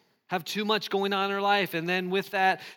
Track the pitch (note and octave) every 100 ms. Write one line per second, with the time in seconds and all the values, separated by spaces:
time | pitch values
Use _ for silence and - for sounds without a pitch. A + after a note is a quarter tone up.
0 | _ _ - F3+ - G3+ G#3+ G#3+ - G3
1 | G3 G3 G3 G3 G3+ G3+ F3+ E3 E3+ F#3
2 | F3+ G3 F#3+ G3 F#3+ E3+ -